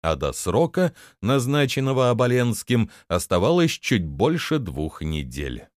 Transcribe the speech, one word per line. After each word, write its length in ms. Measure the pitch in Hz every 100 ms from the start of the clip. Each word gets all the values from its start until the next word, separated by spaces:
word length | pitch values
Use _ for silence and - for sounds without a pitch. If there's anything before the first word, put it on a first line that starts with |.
а 120 | 82 78
до 180 | 71
срока, 580 | - - 95 165 - 90 - - _
назначенного 880 | 101 135 123 143 139 139 135 131 127
Оболенским, 800 | 117 123 123 120 110 - 123 110 - _
оставалось 640 | 90 - 92 104 175 165
чуть 340 | - - 120
больше 540 | 82 69 117 165 - 156
двух 420 | 104 65 78 -
недель. 680 | 78 78 67 64 71 62 -